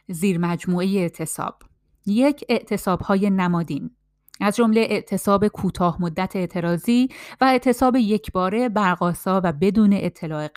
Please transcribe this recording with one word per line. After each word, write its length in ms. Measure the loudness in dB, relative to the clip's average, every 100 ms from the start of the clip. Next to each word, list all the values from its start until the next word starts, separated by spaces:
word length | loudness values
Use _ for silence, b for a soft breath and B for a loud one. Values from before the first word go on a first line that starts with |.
| B
زیر 300 | -2 0 0
مجموعه 600 | 0 -2 -2 0 0 0
اعتصاب. 640 | -2 -4 -8 -6 -8 -10 -20 _ _ _ -2
یک، 380 | 2 2 0 -2
اعتصاب‌های 800 | -4 -2 -4 -2 -2 0 0 2
نمادین، 600 | 0 0 0 -2 -6 -8 _ _ _ _ -4
از 160 | -2 2
جمله 240 | 2 2
اعتصاب 680 | 2 -2 -4 -4 2 2 2
کوتاه 540 | 0 -4 0 -2 0
مدت 340 | -4 -4 -6 -4
اعتراضی 720 | -6 -4 -2 -2 2 2 0 B B B
و 40 |
اعتصاب 520 | 2 2 2 2 2 4
یکباره 720 | 2 0 -2 -4 -2 -2 -2
برقاسا 720 | 0 0 2 0 -2 0 0
و 80 | 0
بدون 400 | 0 2 4 4
اطلاع 560 | 4 0 -6 -8 -8 -8